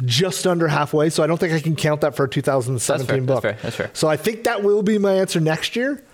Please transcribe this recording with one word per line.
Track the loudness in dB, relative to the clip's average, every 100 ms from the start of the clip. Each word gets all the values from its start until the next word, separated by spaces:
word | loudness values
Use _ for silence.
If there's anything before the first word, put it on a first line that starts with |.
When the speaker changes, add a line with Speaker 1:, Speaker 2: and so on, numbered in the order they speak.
| -2
Speaker 1:
just | 0 0 0 0
under | 2 2
halfway, | 0 0 2 2
so | 2
I | 0
don't | 0
think | 0
I | 0
can | 0 0
count | 0 0
that | 0 0
for | -2
a |
two | 0
thousand | 0 0 0 -2
seventeen | -2 -2 0 -2 0
Speaker 2:
That's | 0
fair, | 0
Speaker 1:
book. | -4
Speaker 2:
that's | -6 -6
fair, | -6
that's |
fair. |
Speaker 1:
So | -2 0
I | 0
think | -2 -2
that | -2 0
will | 2 2
be | 2 2
my | 2 2
answer | 2 0
next | 0 0 -4 -2
year, | -2 -4 -10